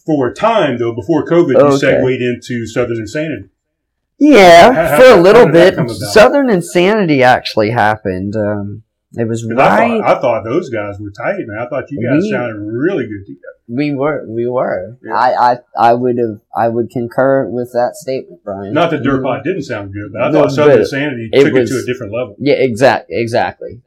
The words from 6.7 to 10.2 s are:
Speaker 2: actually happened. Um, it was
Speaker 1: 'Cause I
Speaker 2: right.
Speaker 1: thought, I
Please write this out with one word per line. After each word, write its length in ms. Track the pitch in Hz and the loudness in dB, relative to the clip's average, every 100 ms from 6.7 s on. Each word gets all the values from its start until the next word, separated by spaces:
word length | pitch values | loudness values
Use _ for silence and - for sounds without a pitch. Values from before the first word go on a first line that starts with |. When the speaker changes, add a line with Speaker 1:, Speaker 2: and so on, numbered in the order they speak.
| 180 180 220 185 143 | 0 2 2 0 2
Speaker 2:
actually 480 | 123 117 - - 107 | 4 2 0 -2 0
happened. 640 | 120 107 107 101 92 101 107 | 2 0 0 -4 -6 -6 -4
Um, 480 | 104 104 101 107 - _ _ - | -4 -4 -8 -12 -18 _ _ -8
it 100 | 113 | -4
was 160 | 117 | -4
Speaker 1:
'Cause 80 | 113 113 | -4 0
I 200 | 135 214 | 2 2
Speaker 2:
right. 220 | 233 226 | 0 0
Speaker 1:
thought, 160 | 170 | 0
I 40 | 135 | 0